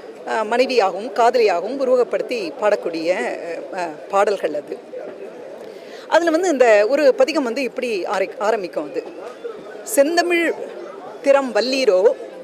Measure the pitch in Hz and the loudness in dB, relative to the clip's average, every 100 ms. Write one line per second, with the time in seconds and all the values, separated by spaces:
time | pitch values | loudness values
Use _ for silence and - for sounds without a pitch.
0 | - - - 240 214 240 262 247 196 180 | -18 -14 -6 -4 0 2 2 4 2 0
1 | 226 - 233 247 214 175 185 277 262 254 | -4 2 4 6 4 2 -2 -2 2 4
2 | 233 202 - 247 175 - 208 202 175 165 | 2 0 -2 -4 -6 -2 0 2 0 -2
3 | 160 185 233 143 170 165 - 190 170 151 | 0 0 -2 -6 -6 -8 -8 -6 -6 -8
4 | - 196 208 196 165 147 147 - - - | -2 2 2 2 -2 -4 -6 -12 -12 -14
5 | - - - - - - - - - - | -12 -14 -16 -14 -16 -16 -16 -16 -16 -16
6 | - 320 339 311 370 277 247 208 214 285 | 0 2 4 2 2 4 6 6 4 4
7 | 285 480 269 311 254 226 254 - 247 208 | 4 4 2 2 -2 -2 -4 -4 -4 -4
8 | 175 196 196 - 208 226 180 - 147 165 | -2 -2 -2 -2 -2 -2 -4 -8 -6 -8
9 | - - 160 - - - - - - - | -10 -12 -14 -12 -12 -12 -16 -16 -2 2
10 | 277 339 349 349 320 - - - - - | 4 2 2 2 0 -2 -8 -12 -14 -14
11 | - - - 277 269 220 233 269 254 269 | -16 -4 4 4 4 0 0 2 4 6
12 | 220 - - - | 4 2 -4 -14